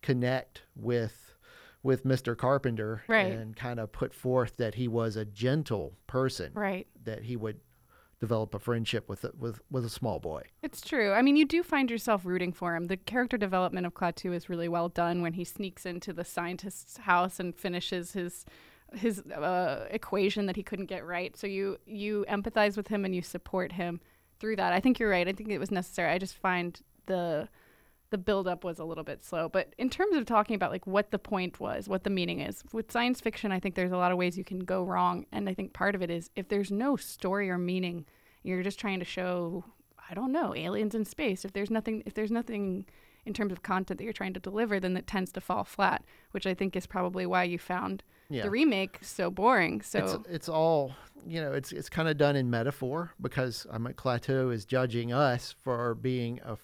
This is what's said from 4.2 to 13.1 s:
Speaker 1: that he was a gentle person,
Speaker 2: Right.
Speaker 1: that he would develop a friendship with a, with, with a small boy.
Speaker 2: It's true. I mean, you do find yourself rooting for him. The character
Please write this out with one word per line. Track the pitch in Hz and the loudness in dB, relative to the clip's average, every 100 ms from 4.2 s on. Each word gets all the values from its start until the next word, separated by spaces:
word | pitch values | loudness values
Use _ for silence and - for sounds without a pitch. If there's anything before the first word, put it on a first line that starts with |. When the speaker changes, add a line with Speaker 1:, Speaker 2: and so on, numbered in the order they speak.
| 127 127 117 - | 2 4 2 0
Speaker 1:
that | 117 107 | -2 0
he | 123 | 0
was | 117 113 107 | 2 0 -2
a | |
gentle | 107 101 120 151 143 107 71 - - | -6 -2 2 2 0 -2 -4 -10 -4
person, | 127 131 - 82 | 0 0 0 -6
Speaker 2:
Right. | - 202 185 - - | -2 -2 -2 -8 -10
Speaker 1:
that | 113 110 | -8 -8
he | 113 123 | -6 -4
would | 110 110 _ _ _ - _ _ | -4 -6 _ _ _ -20 _ _
develop | 110 113 110 | 0 0 0
a | 101 | -4
friendship | - 117 113 113 - | -2 0 0 -2 -2
with | 101 | -8
a, | - - | -8 -6
with, | 117 113 _ | -8 -8 _
with | 135 | -4
a | 117 | -4
small | - 120 80 | -2 -2 -2
boy. | 80 73 - _ | -4 -8 -10 _
Speaker 2:
It's | 302 - | -10 -8
true. | - 294 208 | -2 2 4
I | 196 | 6
mean, | 262 285 | 6 6
you | |
do | 294 330 | 6 4
find | 349 294 254 | 2 2 2
yourself | 233 - 208 | 0 2 0
rooting | 180 180 180 | 2 0 0
for | 175 175 | -2 -2
him. | 170 170 | -2 -2
The | 185 | -4
character | - | -2